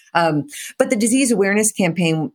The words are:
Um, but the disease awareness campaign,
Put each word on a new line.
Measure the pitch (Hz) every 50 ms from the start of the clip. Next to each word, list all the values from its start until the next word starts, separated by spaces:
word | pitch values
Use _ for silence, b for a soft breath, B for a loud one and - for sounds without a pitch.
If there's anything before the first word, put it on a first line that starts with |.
| B B -
Um, | 170 170 160 156 147 135 B B B B B B -
but | 262 269
the | 262
disease | 208 226 226 233 269 277 226
awareness | 233 185 196 196 202 214 214 208
campaign, | - - 196 170 165 180 175 165 160 156 151 - -